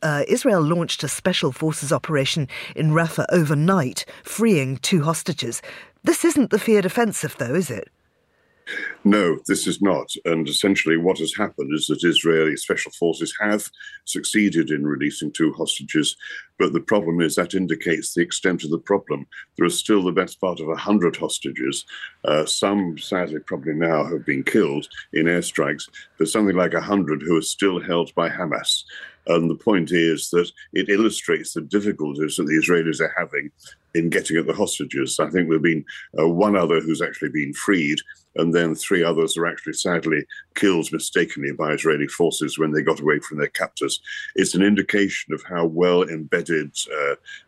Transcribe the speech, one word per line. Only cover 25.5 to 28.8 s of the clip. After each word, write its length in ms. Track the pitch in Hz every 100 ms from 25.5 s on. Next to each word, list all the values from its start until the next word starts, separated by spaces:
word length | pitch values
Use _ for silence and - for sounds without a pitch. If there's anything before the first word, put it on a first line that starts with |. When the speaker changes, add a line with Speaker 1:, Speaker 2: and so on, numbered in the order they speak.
| - 73 73 - - - _
Speaker 2:
but 120 | -
something 260 | 113 101
like 200 | 90 87
a 60 | 85
hundred 420 | 85 101 78 76
who 140 | 78 85
are 60 |
still 380 | 78 - 98 90
held 340 | 87 85 82
by 140 | - 82
Hamas. 560 | - 87 - - -